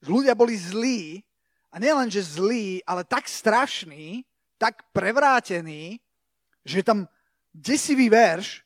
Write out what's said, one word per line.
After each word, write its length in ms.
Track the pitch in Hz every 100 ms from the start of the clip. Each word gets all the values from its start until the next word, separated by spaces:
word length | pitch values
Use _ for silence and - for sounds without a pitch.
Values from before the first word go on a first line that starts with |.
| -
Že 40 |
ľudia 240 | 208 277 226
boli 160 | 240
zlí, 720 | 220 175 196 240 247 156 175 _ _ _ _ _
a 80 | 170
nielen, 240 | 233 302 247
že 160 | 196
zlí, 640 | 180 147 190 240 208 185 -
ale 160 | 180
tak 240 | 175 240 -
strašní, 960 | - - 220 269 - 170 147 156 214 254 _ _ _
tak 240 | 226 226 _
prevrátený, 1040 | - 185 233 285 262 - 175 160 151 165 220 _ _ _ _ _ _
že 180 | - 165
je 60 | 196
tam 240 | 214 180 _ _ _ _
desivý 640 | 160 147 285 - 277 247
verš 480 | 214 220 165 208 -